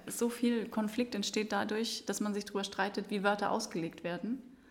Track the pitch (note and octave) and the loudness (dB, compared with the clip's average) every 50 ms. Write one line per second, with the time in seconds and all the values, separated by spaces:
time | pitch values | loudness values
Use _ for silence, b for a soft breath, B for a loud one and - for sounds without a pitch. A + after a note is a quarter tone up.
0 | - - - - A#3 A#3 A#3 - A#3+ A#3+ A#3+ A3+ G3 - - A3+ G#3+ G#3 - - | -8 -6 -2 2 2 2 2 2 2 4 4 2 0 0 0 0 0 2 2 0
1 | B3 A#3+ - G3+ G3 - - G#3+ G#3+ G#3+ G#3 G3+ G#3+ G#3+ G#3+ G#3+ A3+ A3+ - - | 0 0 0 -2 -2 0 0 0 0 2 0 0 0 0 0 0 0 -2 -2 -4
2 | - - G3+ - A3 G#3 G3 G#3 G#3 - - G3 G3 F#3+ G3+ - F#3+ G3 G3+ G#3+ | -2 -2 0 0 0 0 0 -2 -2 -2 -2 -2 -2 -2 0 0 0 0 0 -2
3 | G3+ - G#3 G3+ F#3+ G3+ G#3 G#3 - - - A3 A3 - - F3+ D#3+ E3 - - | -4 -2 0 2 4 4 4 4 2 2 2 0 0 -2 -2 -2 -2 -4 -4 -6
4 | - E3+ F3 F3 - G#3 B3+ C4+ - B B B B B | -4 -4 -4 -4 -2 -4 -4 -4 -6 B B B B B